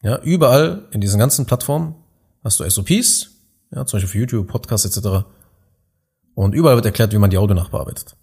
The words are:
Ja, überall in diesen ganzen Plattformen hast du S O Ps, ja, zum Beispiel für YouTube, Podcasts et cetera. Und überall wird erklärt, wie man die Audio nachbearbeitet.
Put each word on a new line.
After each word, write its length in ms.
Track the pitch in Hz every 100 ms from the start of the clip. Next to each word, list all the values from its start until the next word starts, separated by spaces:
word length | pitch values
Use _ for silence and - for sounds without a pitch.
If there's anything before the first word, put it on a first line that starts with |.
Ja, 200 | 107 123
überall 680 | - 175 147 131 160 185 -
in 80 | 107
diesen 180 | 101 101
ganzen 280 | 123 135 131
Plattformen 500 | 123 - 147 160 160 _ _ _ _
hast 160 | - -
du 60 | 82
S 120 | 92
O 60 |
Ps, 460 | 98 196 - - - _ _ _ _
ja, 140 | - 127
zum 120 | 107
Beispiel 120 | 92
für 100 | 98
YouTube, 280 | 127 117 95
Podcasts 380 | 120 - 110 98
et 80 |
cetera. 320 | 98 104 95 98 _ _ _ _ _ _ _ _ _ _ -
Und 180 | 98
überall 220 | 123 160 123
wird 100 | 110
erklärt, 260 | - 113
wie 40 | 104
man 120 | 101
die 80 | 92
Audio 180 | 101 95
nachbearbeitet. 600 | 90 - 67 - - -